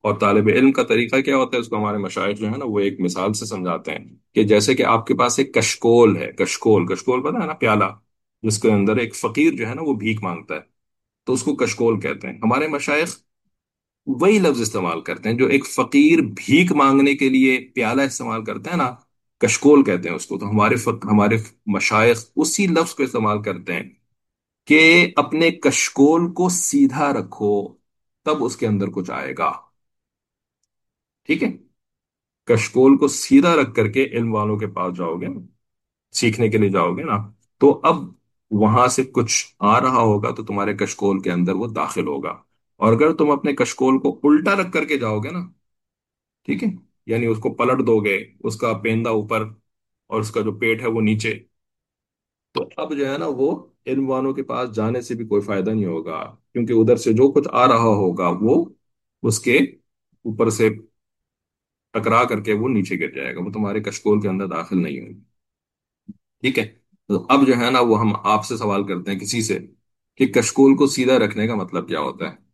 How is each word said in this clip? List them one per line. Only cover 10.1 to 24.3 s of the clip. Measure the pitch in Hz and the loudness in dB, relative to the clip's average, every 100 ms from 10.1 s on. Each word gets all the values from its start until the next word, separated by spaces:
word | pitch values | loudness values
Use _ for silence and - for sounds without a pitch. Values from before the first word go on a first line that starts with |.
| 107 | -4
मांगता | 95 85 - | -6 -10 -10
है, | 78 - _ _ _ _ _ - | -12 -12 _ _ _ _ _ -4
तो | |
उसको | 131 - 139 | -2 -2 -2
कशकोल | 123 - 117 107 | -4 0 0 0
कहते | 71 76 - | -4 -8 -12
हैं। | - | -4
हमारे | 110 127 156 | -2 0 -2
मशाइख | 143 147 147 175 - _ _ _ _ _ _ _ _ - | -4 -2 -2 -2 -8 _ _ _ _ _ _ _ _ -8
वही | 127 180 214 | 0 2 4
लफ्ज | 170 120 | 2 0
इस्तेमाल | 110 104 90 82 | -2 -2 -4 -6
करते | - 82 107 | -8 -6 -4
हैं, | 120 | 0
जो | 131 | 2
एक | 135 - | 2 0
फकीर | - 120 143 151 170 120 101 | -4 0 4 4 4 0 -8
भीख | - 147 180 | 0 2 2
मांगने | 151 135 135 143 | 2 4 4 2
के | 135 135 | 2 0
लिए | 131 131 131 - | 2 2 2 -4
प्याला | 131 110 127 | -4 -2 0
इस्तेमाल | 139 - 120 113 | -2 -4 -8 -8
करता | 107 107 156 | -8 -10 -6
है | 175 | -4
ना, | 127 120 _ _ _ _ | -4 -6 _ _ _ _
कशकोल | 113 - 139 143 | 0 4 8 8
कहते | 131 90 87 | 6 0 -4
हैं | 80 | -8
उसको। | - - | -8 -10
तो | 101 | -2
हमारे | 107 104 120 | 0 2 2
फक-, | 117 - 104 | -2 -4 2
हमारे | 107 101 113 - _ - | 4 4 0 -4 _ -6
मशाइख | 98 - 107 113 113 - - | -4 0 2 4 2 -2 -4
उसी | 156 - 196 | -2 0 0
लफ्ज | 160 165 | 2 0
को | - | -4
इस्तेमाल | 131 120 107 104 | -4 0 -2 -2
करते | 104 90 90 | -4 -8 -8
हैं | 82 - _ _ _ _ | -10 -10 _ _ _ _